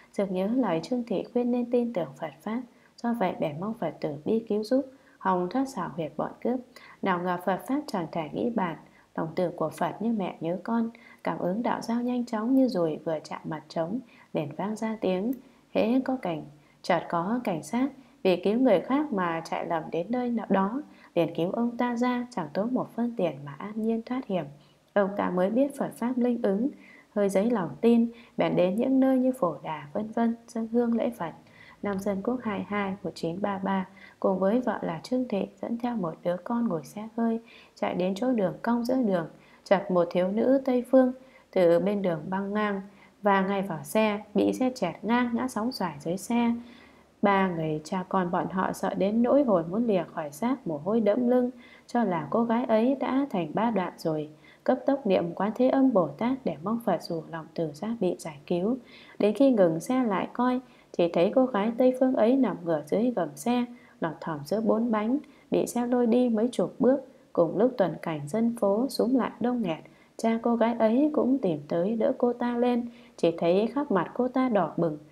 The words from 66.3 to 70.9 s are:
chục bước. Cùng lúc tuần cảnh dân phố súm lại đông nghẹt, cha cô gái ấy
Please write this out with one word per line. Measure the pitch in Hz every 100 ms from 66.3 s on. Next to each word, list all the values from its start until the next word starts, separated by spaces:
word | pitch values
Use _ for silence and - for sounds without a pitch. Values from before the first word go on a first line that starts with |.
| 220 240
chục | - 175 -
bước. | 233 277 - - _
Cùng | - 165 165
lúc | 247 247
tuần | 180 160
cảnh | - 156 147
dân | 220 233 233
phố | 202 202 262
súm | - 214 254
lại | 208 -
đông | 233 247
nghẹt, | 196 156 - - _ -
cha | 233 226
cô | 240 233
gái | 226 233
ấy | 220